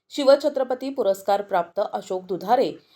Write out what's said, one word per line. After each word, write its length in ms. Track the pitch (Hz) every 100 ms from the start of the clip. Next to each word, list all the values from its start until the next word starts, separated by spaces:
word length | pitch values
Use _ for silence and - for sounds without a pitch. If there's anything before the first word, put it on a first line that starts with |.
| _
शिवछत्रपती 800 | - 269 285 302 285 254 254 269
पुरस्कार 520 | 277 196 190 - 202
प्राप्त 400 | 202 190 170 - 214
अशोक 300 | 214 190 185
दुधारे 500 | 185 180 185 254 190 170 _